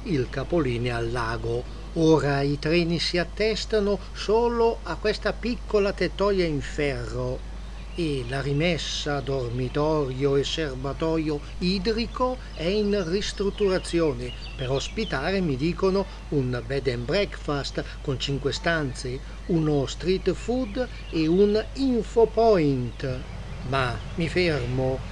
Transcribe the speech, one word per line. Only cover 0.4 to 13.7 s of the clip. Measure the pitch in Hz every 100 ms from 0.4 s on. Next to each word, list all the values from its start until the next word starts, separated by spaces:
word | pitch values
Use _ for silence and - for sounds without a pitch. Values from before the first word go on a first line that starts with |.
| 127 175 135 117 123 120
al | 117
lago. | 120 113 117 113 120 - - -
Ora | 170 160 156 139 139
i | 143 143
treni | 151 170 165 170
si | - 175
attestano | 170 - 214 214 - 220 202 196 -
solo | - - 220 240 233 226 226
a | 175 160
questa | 214 208 208
piccola | - 226 240 - 214 196
tettoia | - 160 - 202 196 170
in | 147
ferro | 123 - 143 127 117 117 127 131 - - - - - -
e | 165 139 120
la | 135
rimessa | 135 143 175 160 - - 151 143
dormitorio | 131 135 120 120 127 147 147 156 135 127 139 139
e |
serbatoio | 131 - 156 131 139 135 160 160 151 147 - -
idrico | 180 196 185 220 233 - 254 254 -
è | - 160
in | 208 208 202 165
ristrutturazione | 190 - - 202 190 202